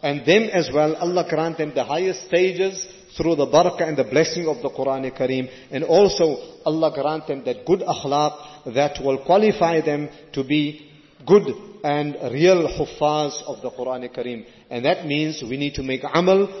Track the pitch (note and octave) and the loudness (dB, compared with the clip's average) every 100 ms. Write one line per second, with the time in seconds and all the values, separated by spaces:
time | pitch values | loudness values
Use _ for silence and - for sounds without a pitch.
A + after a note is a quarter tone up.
0 | D3+ C#3+ B2 G3 A3 F#3 D3+ C#3 D3+ D#3+ | -4 -4 4 4 4 -2 0 2 0 0
1 | F3 F3+ E3+ D#3 E3 D#3+ D3+ D3+ - D3+ | -2 -2 0 -2 -2 -4 -4 -2 -2 -2
2 | F#3 F#3 - E3+ F#3 F3 F#3+ F#3 - - | -2 -4 -2 2 2 0 -4 -4 -14 -16
3 | - - D#3 D#3+ C3+ C#3+ F3 - E3 D3 | -20 -4 0 2 4 6 4 0 -2 0
4 | A#2 C3 D#3 F3+ E3 C#3+ C3+ - C3+ C3+ | 0 2 2 0 -4 -4 -6 -4 -2 -2
5 | C3 B2+ C3 C3 B2+ - - C3+ E3 E3+ | -6 -4 -2 -2 -4 -12 -10 -6 4 6
6 | G3+ - E3 C#3 - - - D#3 D#3+ C#3+ | 6 4 0 0 -10 -8 -4 0 0 0
7 | C#3 D#3 D#3 C3+ B2 A#2+ C#3 F#3 - D#3 | -4 -4 -6 -6 -4 -6 0 0 0 -4
8 | C#3+ C#3+ D3+ - - - - A#2+ D3 - | -2 0 0 -2 -18 -16 -4 0 0 0
9 | C3+ C3+ - F#3 G#3+ - E3 E3 D3+ D3 | -2 -2 4 4 4 2 2 2 0 -2
10 | D3 - - - C3 D3+ D3 D3+ - - | -4 -12 -10 -8 -2 0 0 -6 -20 -20
11 | _ _ C3 G3+ D#3 A#2 - - D3 D3 | _ _ 4 4 4 -8 -12 -6 -2 0
12 | D3 C#3+ C3 C3 F3 F#3 D3+ - D3 - | -2 -4 -6 2 6 6 2 -4 -6 -2
13 | D3 D3+ D3 - - B2+ B2+ - B2 B2+ | 0 0 -2 -6 -12 -10 -10 -8 -6 -6
14 | B2 - B2 A#2 - - _ B2 C3 F#3 | -8 -8 -8 -8 -14 -20 _ -2 0 0
15 | D#3 D3 D#3 D3+ A2+ C3+ C#3+ C#3+ C3 C3 | 0 -2 -2 -4 -8 -4 -4 -6 -6 -6
16 | C#3 D3 F3+ F#3+ G3 - | 0 2 4 4 2 -6